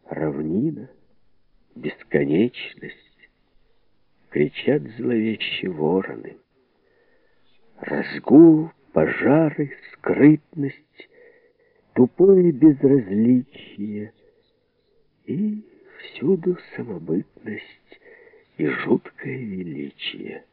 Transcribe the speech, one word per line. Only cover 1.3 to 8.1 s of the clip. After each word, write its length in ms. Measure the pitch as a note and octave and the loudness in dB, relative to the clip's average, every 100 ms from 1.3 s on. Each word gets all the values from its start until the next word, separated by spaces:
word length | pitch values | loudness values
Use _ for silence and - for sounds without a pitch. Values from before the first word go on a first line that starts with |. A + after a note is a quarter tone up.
| _ _ _ _ | _ _ _ _
бесконечность, 1200 | - - - - D3 C#3+ D#3+ A#3+ - - - - - _ _ _ _ _ _ _ _ _ _ _ _ _ | -14 -14 -14 -6 -4 -2 -2 -2 -6 -18 -18 -20 -20 _ _ _ _ _ _ _ _ _ _ _ _ _
кричат 540 | C#3+ - - - C#3+ C3+ A2+ | -4 -4 -2 -4 -4 -4 -8
зловеще 680 | B2 A#2 A2 G#2+ - - F#2+ | -4 -2 -4 -6 -8 -8 -8
вороны. 680 | D#2+ D2+ F#2 - A#1 - - _ _ _ _ _ _ _ _ _ _ _ _ _ _ | -4 -2 -2 -4 -14 -16 -20 _ _ _ _ _ _ _ _ _ _ _ _ _ _
Разгул, 920 | - C#3+ - | -8 -8 -8